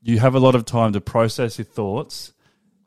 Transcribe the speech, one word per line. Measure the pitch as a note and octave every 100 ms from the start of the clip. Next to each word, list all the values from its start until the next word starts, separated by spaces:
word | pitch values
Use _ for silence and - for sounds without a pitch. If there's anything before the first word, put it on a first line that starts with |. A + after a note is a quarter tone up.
you | A#2 A#2
have | C3 C3
a |
lot | C3
of | B2+
time | A2+ B2 A2+
to | G2+
process | - A#2 A2+ - A#2+ G#2+
your |
thoughts | G#2+ - G2+ G#2+ - - - _ _ _ _ _